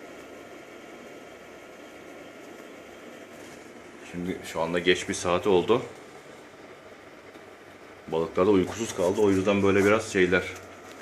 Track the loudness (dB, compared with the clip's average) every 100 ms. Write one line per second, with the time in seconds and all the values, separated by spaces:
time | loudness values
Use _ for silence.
0 | -18 -18 -18 -18 -18 -18 -18 -20 -18 -18
1 | -18 -18 -18 -20 -20 -20 -18 -18 -18 -18
2 | -18 -18 -18 -18 -18 -18 -18 -18 -18 -18
3 | -18 -18 -18 -18 -18 -18 -18 -20 -20 -18
4 | -14 -8 -6 -6 -6 -4 -2 0 2 2
5 | 2 -4 0 2 4 4 6 2 0 -14
6 | -18 -20 -20 -20 -20 -20 -20 -20 -20 -20
7 | -20 -20 -20 -20 -20 -20 -20 -20 -20 -18
8 | -4 -2 0 2 6 6 4 -2 -6 0
9 | 0 4 4 4 4 4 4 6 6 4
10 | 2 2 4 4 0 -10 -16 -18 -18 -16